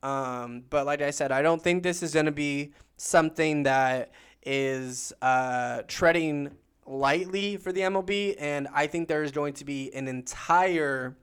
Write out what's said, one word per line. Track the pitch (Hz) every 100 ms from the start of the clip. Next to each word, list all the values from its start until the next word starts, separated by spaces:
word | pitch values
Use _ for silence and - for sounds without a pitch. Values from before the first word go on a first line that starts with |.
Um, | 135 135 131 123 123 120 123
but | 147
like | 139 143
I | 143
said, | 147 139
I | 135
don't | 151 165
think | 175 175
this | 180 175
is | 170
gonna | 156 156
be | 147 147 143 143 - _ _
something | - 175 160 156 156 151
that | 139 135 131 131 - - - _
is, | - 135 135 135 131 127 - -
uh, | 127 127 127 123 120 123 -
treading | - 170 170 160 147 143 - _ _
lightly | - 135 139 160 185 190 202 202
for | 185
the | 185
M | 190 190
L |
B, | 185 202 202 196
and | 147 143 139
I | 147 151
think | 170 165
there | 156
is | 151
going | 143 147
to | 139
be | 143 139 135
an | 135 135
entire | 127 123 - - 170 185 170 147 135 127 131